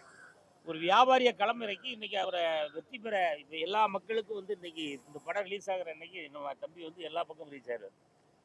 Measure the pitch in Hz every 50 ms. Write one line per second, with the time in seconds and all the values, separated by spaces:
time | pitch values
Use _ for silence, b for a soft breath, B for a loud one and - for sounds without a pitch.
0 | - - - - - - - _ _ _ _ _ - 165 160 160 165 175 196 226
1 | 262 262 262 254 247 240 - - 202 220 240 240 226 202 196 - - 254 240 214
2 | 214 196 208 190 185 185 180 175 170 165 160 156 151 147 147 165 - _ 262 214
3 | 214 226 208 190 180 165 147 147 139 143 156 160 160 180 202 220 220 202 196 190
4 | - - 220 226 202 196 220 196 190 190 202 180 175 170 156 160 156 143 143 127
5 | - 147 147 147 - 165 175 202 196 185 196 202 - 202 190 185 175 165 156 156
6 | 165 165 190 180 156 143 143 147 143 139 135 - 143 156 165 175 165 160 165 175
7 | 160 151 156 170 165 160 156 156 156 143 143 135 117 123 117 110 101 98 - _
8 | _ _ _ _ _ _ _ _